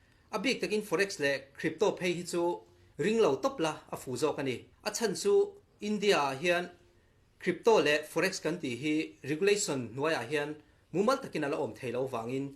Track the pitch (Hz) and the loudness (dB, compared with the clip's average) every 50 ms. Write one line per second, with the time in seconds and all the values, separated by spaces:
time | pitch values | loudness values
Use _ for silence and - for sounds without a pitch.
0 | _ _ _ _ _ _ - 208 196 269 233 - - 180 208 214 208 - 170 160 | _ _ _ _ _ _ -6 -2 0 0 0 0 -2 -2 -2 -2 -2 -2 0 0
1 | 196 196 - - 143 139 139 131 - - _ - - 165 160 - 214 190 175 - | 0 0 -2 -2 0 0 0 0 -4 -10 _ -4 -4 -4 0 2 2 2 2 0
2 | 175 185 175 170 175 - - 175 170 175 175 - - - - - - - _ - | -2 -2 -2 -2 -4 -4 -2 0 0 0 -2 -4 -8 -16 -20 -20 -20 -20 _ -2
3 | 143 196 220 226 214 165 135 135 - 269 269 - 160 160 151 - - - - - | 0 0 4 4 4 4 4 2 0 -2 0 0 -2 -2 -2 -4 -10 -12 -12 -10
4 | - - 123 117 139 147 143 147 143 135 120 107 - - - _ - 214 214 - | -8 -6 -4 0 0 0 0 0 -2 -4 -4 -6 -8 -14 -20 _ -6 -6 -4 -2
5 | 233 214 170 - - 202 202 202 202 202 - - _ _ _ _ - 208 208 208 | -2 -2 -2 0 2 4 4 4 4 2 -2 -12 _ _ _ _ -4 -4 -2 0
6 | 190 208 185 156 143 139 135 131 151 180 175 175 180 180 - - _ _ _ _ | 2 4 4 4 4 0 -2 0 2 2 2 2 0 -4 -10 -18 _ _ _ _
7 | _ _ _ _ _ _ _ _ - 185 175 170 - 233 220 196 156 147 147 151 | _ _ _ _ _ _ _ _ -2 -2 -2 2 6 6 6 8 8 6 4 2
8 | 151 - - 160 165 190 190 - - 160 165 180 - 135 120 117 135 156 151 156 | 0 -2 -2 0 0 0 -2 -2 -4 -4 -4 -2 -4 -6 -4 -2 -2 0 0 0
9 | 160 - - - - 131 151 151 190 202 208 202 - - 151 135 123 120 127 135 | 0 -2 -8 -12 -6 -6 -2 0 4 2 4 2 2 -2 -2 -4 -4 -6 -6 -4
10 | 139 160 160 139 117 113 151 147 147 151 151 151 - _ _ _ _ _ - 165 | -2 0 0 -2 -2 -2 -2 -2 -2 -2 -6 -10 -14 _ _ _ _ _ -2 0
11 | 202 226 269 262 - - - 180 151 143 147 156 147 120 107 - - 123 113 123 | 2 2 2 0 -2 -6 -4 -4 -2 -2 -2 -2 -4 -4 -6 -8 -8 -6 -4 -2
12 | 135 127 123 117 113 120 131 135 139 139 135 | -4 -2 -4 -6 -6 -4 -4 -4 -4 -6 -10